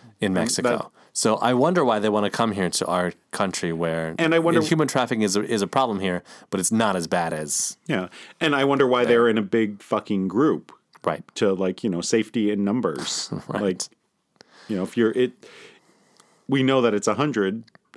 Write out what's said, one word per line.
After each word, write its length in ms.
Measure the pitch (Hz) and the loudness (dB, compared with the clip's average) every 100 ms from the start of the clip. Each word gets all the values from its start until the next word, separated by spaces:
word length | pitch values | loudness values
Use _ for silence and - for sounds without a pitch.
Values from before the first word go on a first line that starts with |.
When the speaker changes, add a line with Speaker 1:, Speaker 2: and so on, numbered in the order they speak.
| - - | -14 -4
Speaker 1:
in 60 | 104 | -2
Speaker 2:
And 80 | |
Speaker 1:
Mexico. 340 | 92 - - 123 | 0 0 0 0
Speaker 2:
that 180 | - - _ _ - | -2 -6 _ _ -2
Speaker 1:
So 200 | 113 110 | 0 2
I 180 | 120 | 2
wonder 300 | 123 151 180 | 4 4 4
why 140 | 127 107 | 2 2
they 80 | 107 | 2
wanna 220 | 104 101 | 2 0
come 220 | - 113 | 0 -2
here 180 | 101 87 | 0 -2
to 160 | - - | -2 -2
our 260 | 90 90 - _ | 0 -2 -6 _
country 420 | - 98 - 87 | -4 -4 -2 -4
where 420 | 82 85 82 80 85 | -2 -2 -2 -4 -2
Speaker 2:
And 160 | 165 | 2
I 60 | 165 | 2
wonder 200 | 165 160 | 2 2
Speaker 1:
human 260 | 156 160 143 | 2 2 2
trafficking 340 | 135 120 113 | 0 0 0
is 140 | 104 98 | 0 0
a, 80 | |
is 180 | - 113 | -2 -2
a 40 | 98 | 0
problem 320 | 135 127 101 | 0 0 0
here, 220 | 95 90 - - - | -2 -4 -8 -20 -6
but 80 | 95 | -4
it's 140 | 90 | 0
not 240 | 110 110 92 | 0 2 0
as 100 | 80 | -2
bad 260 | 90 82 | -2 -2
as 440 | 78 76 - - - - | -4 -6 -6 -6 -8 -6
Speaker 2:
Yeah. 220 | 117 90 - - - | -4 -6 -12 -18 -4
And 140 | 160 139 | 0 2
I 80 | |
wonder 220 | 139 139 131 | 2 4 4
why 180 | 123 | 4
Speaker 1:
there. 80 | 120 117 | 4 4
Speaker 2:
they're 100 | 120 | 4
in 100 | 110 | 2
a 40 | |
big 380 | 98 117 107 101 | 0 0 0 -4
fucking 440 | - 107 - 101 95 | -4 -4 -2 -2 -2
group. 440 | 104 151 82 - - _ - | 2 2 0 -6 -20 _ -6
Speaker 1:
Right. 180 | - 76 - - | -4 -4 -8 -2
Speaker 2:
To, 160 | 104 | 0
like, 320 | 95 92 92 | 0 -2 -2
you 60 | 113 | -4
know, 100 | 87 | -4
safety 500 | - 113 107 117 104 | 0 0 0 -2 -2
in 140 | 104 | 0
numbers. 640 | 101 123 95 69 - - - - | 0 0 -2 -4 -8 -8 -8 -10
Speaker 1:
<laughs> 80 | - | -6
Right. 140 | 101 | -2
Speaker 2:
Like, 200 | 101 92 - _ _ _ _ _ - - - | -2 -2 -8 _ _ _ _ _ -20 -20 -6
you 80 | 101 | -4
know, 60 | |
if 140 | 95 117 | -4 2
you're, 160 | 110 | 2
it, 200 | 127 127 - - - - - _ _ _ _ _ _ - | 2 -2 -2 -20 -20 -20 -20 _ _ _ _ _ _ -4
we 140 | 135 | 0
know 160 | 131 135 | 4 2
that 140 | 117 | 2
it's 120 | 104 110 | 0 0
a 80 | |
hundred 480 | 107 151 113 95 110 117 _ _ | 0 0 0 0 -2 -12 _ _